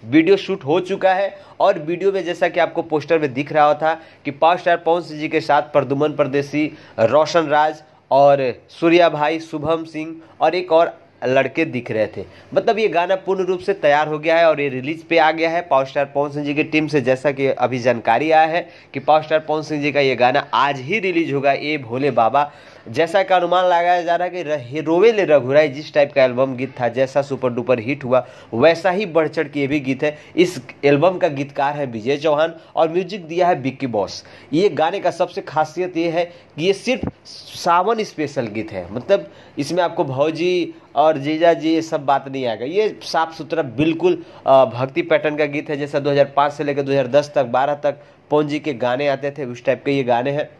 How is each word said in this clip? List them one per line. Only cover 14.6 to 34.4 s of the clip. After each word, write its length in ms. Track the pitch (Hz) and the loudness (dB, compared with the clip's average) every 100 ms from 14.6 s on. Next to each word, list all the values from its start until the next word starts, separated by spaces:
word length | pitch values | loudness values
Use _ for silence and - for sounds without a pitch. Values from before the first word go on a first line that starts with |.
ये 80 | 143 | -2
रिलीज 340 | 127 131 160 | -4 -6 -8
पे 160 | - 165 | -2 2
आ 120 | 156 | 4
गया 200 | 160 160 | 2 -2
है। 100 | 170 | -2
पावर 240 | 175 135 | 0 0
स्टार 200 | 135 147 | 0 -2
पवन 260 | 139 139 147 | -2 -2 -2
सिंह 140 | 143 | -4
जी 100 | 147 | -4
की 100 | 147 | -2
टीम 220 | 139 156 156 | 0 0 0
से 140 | 147 | 0
जैसा 320 | 123 127 151 | 2 0 0
कि 140 | 135 135 | 0 -2
अभी 320 | - 120 127 | 0 -2 0
जानकारी 520 | 120 117 110 117 156 | 0 0 2 0 4
आया 160 | 156 160 | 4 4
है 220 | 170 170 - - | 0 -6 -18 -14
कि 60 | 135 | -8
पावर 220 | 139 156 | 2 2
स्टार 160 | 143 156 | 2 -2
पवन 240 | 156 156 | 0 -6
सिंह 200 | 151 151 | -4 -4
जी 100 | 147 | -2
का 80 | 139 | 0
ये 160 | 135 120 | 0 2
गाना 300 | 123 139 - | 2 2 0
आज 260 | 113 139 139 | 0 0 -2
ही 180 | 127 220 | -4 -4
रिलीज 340 | 190 170 156 | -2 -2 -2
होगा, 200 | 139 139 | 0 0
ए 240 | 139 147 151 | 0 -2 -6
भोले 340 | 120 123 143 | -6 -4 -2
बाबा। 420 | 117 110 135 147 - - - - | 2 2 2 -2 -6 -20 -20 -10
जैसा 340 | 117 165 208 | -2 0 2
कि 120 | 190 | 2
अनुमान 300 | 185 175 180 | 2 2 2
लगाया 380 | 180 170 175 180 | 2 2 2 0
जा 140 | 165 170 | 0 -2
रहा 80 | |
है 60 | 180 | -2
कि 120 | 180 | -6
रहे-, 420 | 147 151 120 147 | -6 -6 -6 -6
रोवे 280 | 151 170 220 | 0 4 4
ले 120 | 214 | 4
रघुराई 440 | 165 147 127 143 156 | 4 4 4 2 2
जिस 260 | 135 151 | -2 -2
टाइप 180 | 151 143 | 0 2
का 120 | 139 | 4
एल्बम 320 | 131 123 135 123 | 2 2 -2 -2
गीत 240 | 131 - | -8 -4
था, 80 | 120 | -4
जैसा 340 | 113 131 147 | 0 0 0
सुपर 280 | 139 135 127 | -2 -2 -2
डुपर 280 | 120 123 123 | -2 0 0
हिट 260 | 110 143 | 0 -6
हुआ, 220 | 135 127 123 - - | 0 0 0 -20 -8
वैसा 360 | 113 147 165 190 | 4 4 4 0
ही 160 | 180 208 | -2 0
बढ़ 220 | 156 156 | 0 0
चढ़ 200 | 156 147 | -2 -4
के 120 | 147 | -2
ये 60 | 139 | -2
भी 140 | 151 | -2
गीत 220 | 131 131 | -2 -2
है। 160 | 151 147 - - | -2 -4 -10 0
इस 240 | 180 - - - | 0 0 -14 -2
एल्बम 340 | 143 143 170 180 | 2 4 2 2
का 100 | 175 | -2
गीतकार 480 | 139 139 139 139 147 | -2 -8 -4 -4 -4
है 100 | 135 | -6
विजय 300 | 117 110 143 | -6 -4 -2
चौहान 380 | 156 147 165 165 - - | 0 0 -2 -4 -10 -2
और 160 | 165 | 0
म्यूजिक 340 | 175 180 208 160 | -2 -6 -10 -8
दिया 220 | 170 175 | 0 0
है 60 | |
विक्की 320 | 165 131 127 131 | 0 -4 -6 -6
बॉस। 380 | 110 92 - - - | -4 -4 -8 -18 -20